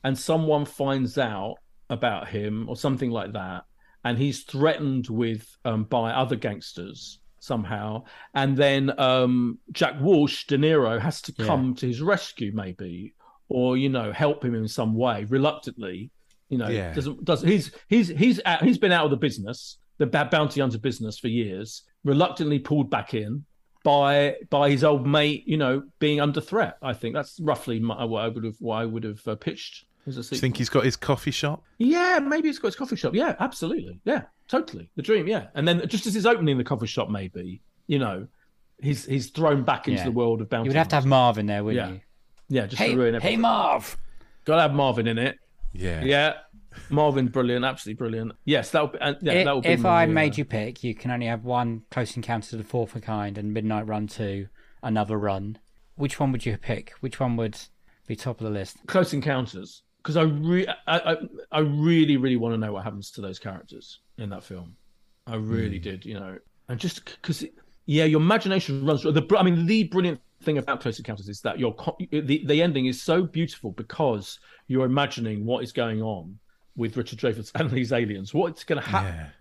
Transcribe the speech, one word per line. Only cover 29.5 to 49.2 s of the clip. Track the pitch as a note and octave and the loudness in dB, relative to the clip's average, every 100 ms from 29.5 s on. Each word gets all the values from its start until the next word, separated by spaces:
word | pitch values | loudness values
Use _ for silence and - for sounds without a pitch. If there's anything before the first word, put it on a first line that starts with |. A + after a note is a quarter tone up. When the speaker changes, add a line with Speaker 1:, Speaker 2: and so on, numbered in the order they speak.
| - - - _ _ - | -8 -14 -18 _ _ -12
Speaker 1:
as | C3 | -10
a | |
Speaker 3:
Do | |
you | |
Speaker 1:
sequel. | A#2+ C3 | -8 -2
Speaker 3:
think | C3 A#2+ | -2 -2
he's | A#2+ | 0
got | C#3 A#2+ | 2 2
his | - | 0
coffee | - C3+ - | -2 -2 -2
shop? | - D3 D#3 _ _ | -4 -4 -6 _ _
Speaker 1:
Yeah, | A#3+ F4 F4+ F4 | 2 4 4 2
maybe | C#4 D4+ D4+ | 2 0 0
he's | C#4 | -2
got | - | -4
his | - | -4
coffee | C4 F#3+ | -6 -2
shop. | C3+ F#3+ | 0 0
Yeah, | C#4+ - | 0 0
absolutely. | C3+ - E3 E4 F2 F2 - | -4 -4 -4 -4 -6 -8 -2
Yeah, | D4 - _ - | -2 -4 _ -2
totally. | - - - E2+ - | -2 -2 -12 -12 -8
The | |
dream. | D3 G#3+ E3 | 0 2 2
Yeah, | G#3 - D3 | -2 -4 0
and | D#3+ | 2
then | E3+ - | 2 0
just | G#3 A3+ | -4 -2
as | |
he's | G#3 G#3 | 2 4
opening | A#3 D#3+ C3 | 4 4 2
the | |
coffee | A#2+ B2 A2+ | 0 -2 -2
shop, | - G#2+ | -4 -2
maybe, | G#2 F#2 F#2 F2+ G2 _ _ - | -4 -6 -10 -12 -14 _ _ -2
you | C#3+ | 0
know, | A#2 F#2+ A2 _ _ _ _ _ | 0 -4 -10 _ _ _ _ _
he's, | C3+ C3+ - | -2 -2 -2
he's | C3+ A#2+ | -4 -4
thrown | - D#3+ C#3+ | 0 2 4
back | B2 B2 - | 2 0 0
into | G#2 | 0
Speaker 2:
Yeah. | B2 | 0
Speaker 1:
the | |
world | A#2+ A#2 A2+ | 2 2 0
of | G#2+ | -2
bounty | A#2+ A#2+ | -2 0
Speaker 2:
You | |
would | C#3+ | 2
have | D#3+ | 2
to | D3 | 2
have | |
Speaker 1:
hunters. | C3+ | 6
Speaker 2:
Marvin | C3 B2 A2 G#2 | 6 6 4 -2
there, | G#2 | -2
wouldn't | G#2 A#2+ F#2+ | 0 -2 -4
Speaker 1:
Yeah. | F#2+ | -10
Speaker 2:
you? | _ _ _ - - | _ _ _ -20 -2
Speaker 1:
Yeah, | C3 G2+ | -2 -2
just | B2+ | -2
Speaker 2:
"Hey, | A3 | 0
Speaker 1:
to | B2+ | 4
ruin | A#2+ | 2
Speaker 2:
hey, | A#2 | 2
Speaker 1:
everything. | E3 A3+ | 0 2
Speaker 2:
Marv!" | A#3 G#3+ F#3+ - - - - - - - - | 2 2 2 0 -4 -8 -8 -12 -18 -10 2
Speaker 1:
Gotta | E3+ | 4
have | D3+ | 4
Marvin | C#3+ C3+ A#2 A2+ | 4 2 2 0
in | A2+ | 0
it. | C3 - _ - - | -2 -4 _ -6 -6
Speaker 3:
Yeah. | F2+ F2+ E2 | -2 -4 -2
Speaker 1:
Yeah. | C3 C#3+ D#3 - - - - - - | 2 2 2 -2 -14 -20 -20 -20 -2
Marvin, | C#3+ D3+ C3+ B2+ | 2 4 2 0
brilliant, | C3 B2 B2 | 0 0 0
absolutely | C3 B2+ G#2 G#2+ | -2 -6 -10 -8
brilliant. | A#2 A2 A2+ - - | -6 -6 -8 -8 0
Yes, | C#3+ - | 0 2
that | D#3+ | 0
would | D3 | 0
be, | - | -2
uh, | C#3+ C#3+ | -4 -2